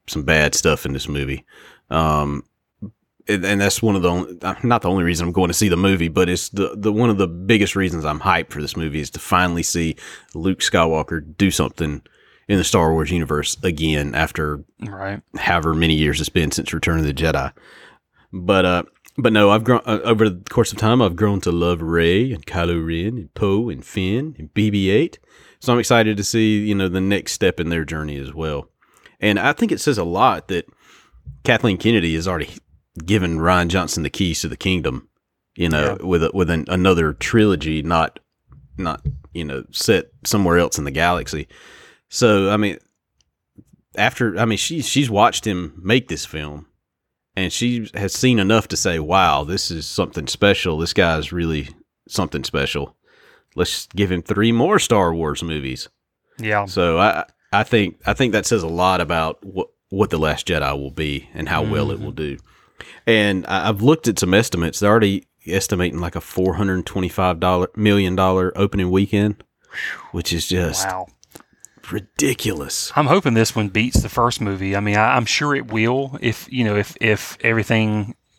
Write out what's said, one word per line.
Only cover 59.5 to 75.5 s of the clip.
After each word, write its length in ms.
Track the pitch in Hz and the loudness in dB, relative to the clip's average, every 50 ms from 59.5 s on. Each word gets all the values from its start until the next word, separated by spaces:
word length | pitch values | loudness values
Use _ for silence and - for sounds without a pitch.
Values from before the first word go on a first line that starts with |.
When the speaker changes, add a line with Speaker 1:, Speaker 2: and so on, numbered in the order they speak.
| 92 92 - - _ _ _ _ | -8 -8 -8 -8 _ _ _ _
Speaker 1:
what 200 | - 95 104 95 | -2 -2 0 0
The 80 | - 80 | 0 0
Last 280 | 78 76 73 - - - | 0 0 0 -2 -2 -2
Jedi 300 | 90 78 71 67 69 71 | -2 0 0 -2 -2 -4
will 120 | 69 69 | -6 -8
be 380 | 69 - 80 76 73 71 - - - | -6 -4 -4 -4 -4 -6 -8 -10 -12
and 140 | 76 76 76 | -10 -6 -2
how 140 | 85 80 78 | -2 -2 0
well 280 | 73 76 73 71 71 | 0 -2 -2 -2 -2
it 60 | 69 | -4
Speaker 2:
Mm-hmm. 80 | 67 71 | -6 -8
Speaker 1:
will 80 | 71 71 | -10 -8
do. 260 | 76 78 73 71 65 - _ _ _ _ _ _ _ - - - - _ | -8 -6 -6 -8 -10 -14 _ _ _ _ _ _ _ -20 -20 -20 -6 _
And 400 | - 113 110 104 101 98 92 - | 2 4 4 4 4 2 0 -2
I, 220 | - 90 95 80 101 | -2 -2 -2 0 0
I've 120 | 113 98 107 | -2 2 4
looked 260 | 127 160 156 - 120 | 4 4 4 2 0
at 100 | 101 - | 0 0
some 160 | - 90 90 | 0 4 4
estimates. 460 | 104 113 - - 87 85 80 - - | 4 4 2 0 -2 -2 -2 -2 0
They're 100 | 101 101 | 2 4
already 360 | 107 117 110 101 98 95 - _ _ _ _ | 4 6 4 4 2 -2 -4 _ _ _ _
estimating, 540 | 80 85 98 - - 107 90 90 87 - 85 | -4 -4 -4 -2 -2 0 0 0 -2 -2 -4
like, 160 | 87 87 - | -6 -6 -6
a 40 | 85 | -8
four 340 | - - - - 92 92 90 | -12 -6 -4 0 0 0 0
hundred 300 | 95 104 98 92 92 87 | 0 -2 0 0 -2 -4
twenty-five 520 | - - 98 92 90 - - 95 92 90 82 | -4 -4 -4 -4 -2 -2 0 0 0 0 0
dollar, 300 | 87 90 92 90 90 - - | 0 2 2 2 0 -2 -2
million 400 | - 107 107 101 101 98 90 90 | 0 2 4 4 4 4 2 2
dollar 360 | 92 92 92 92 95 92 90 - | 2 2 2 4 2 2 0 0
opening 340 | 92 101 101 - 101 92 90 | 0 -2 0 0 -2 0 2
weekend, 520 | 92 95 101 95 - 101 104 107 104 - - _ _ _ _ _ - - - - - - - - - | 2 2 2 2 2 2 2 0 0 -4 -10 _ _ _ _ _ -12 -10 -8 -8 -10 -12 -14 -10 -8
which 200 | 87 85 - 85 | -6 -4 -4 -4
is 140 | 82 80 - | -4 -4 -2
just 380 | 92 92 87 82 78 - - | -2 -2 -2 -2 -2 -4 -4
Speaker 2:
Wow. 200 | 95 92 92 92 - _ _ _ _ _ - - _ _ _ - - _ _ - - | -6 -6 -8 -10 -12 _ _ _ _ _ -20 -20 _ _ _ -20 -20 _ _ -14 -10
Speaker 1:
ridiculous. 1040 | - 107 98 - _ - 151 143 127 - - - - 76 - - - - - - - | -10 -10 -10 -8 _ -2 -2 -2 -2 -2 -4 -4 -4 -4 -8 -8 -8 -8 -8 -4 -2
Speaker 2:
I'm 100 | - 151 | 0 0
hoping 260 | 127 147 - - 131 117 | 2 0 0 0 2 2
this 200 | 113 110 - - | 2 2 0 0
one 120 | 117 107 101 | -2 -4 -2
beats 340 | 95 107 110 127 - - - | -2 -2 -2 2 0 0 0
the 60 | 107 | 0
first 300 | - - 117 120 123 - | 0 0 0 0 0 -2
movie. 360 | 110 101 98 92 98 95 98 | -4 -4 -4 -4 -4 -2 -2
I 40 | 101 | -2
mean, 160 | 101 104 104 | 0 0 2
I, 200 | 104 110 117 131 | 2 2 2 2
I'm 80 | 131 117 | 0 0
sure 300 | - - - 147 147 | 0 -2 -2 0 -2